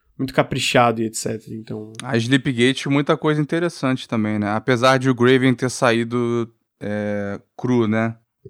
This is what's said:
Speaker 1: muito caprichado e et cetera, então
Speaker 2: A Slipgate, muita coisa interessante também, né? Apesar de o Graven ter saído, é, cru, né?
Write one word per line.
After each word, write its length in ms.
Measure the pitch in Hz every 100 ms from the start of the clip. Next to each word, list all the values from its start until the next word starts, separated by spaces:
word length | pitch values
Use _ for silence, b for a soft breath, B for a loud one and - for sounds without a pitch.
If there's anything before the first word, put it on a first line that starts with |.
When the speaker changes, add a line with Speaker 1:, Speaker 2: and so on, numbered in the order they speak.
| _ -
Speaker 1:
muito 160 | 131
caprichado 680 | - - 135 - 131 120 113
e 40 | 110
et 100 | 110
cetera, 380 | - 110 -
então 380 | 113 110 110 107 113
Speaker 2:
A 140 | 120 123
Slipgate, 720 | 113 139 143 120 120 131 -
muita 300 | 139 147 160
coisa 240 | 156 151
interessante 680 | 151 165 170 - 135 131 -
também, 320 | 117 107 107
né? 120 | 104
Apesar 460 | 107 123 123 127 131
de 120 | 131
o 40 |
Graven 400 | 120 120 131 131
ter 160 | 123 127
saído, 800 | - 131 113 117 120 120 120 113 _ _ _
é, 600 | 104 104 104 104 101 101 _ -
cru, 320 | 123 123 110
né? 260 | 110 113 113 _ _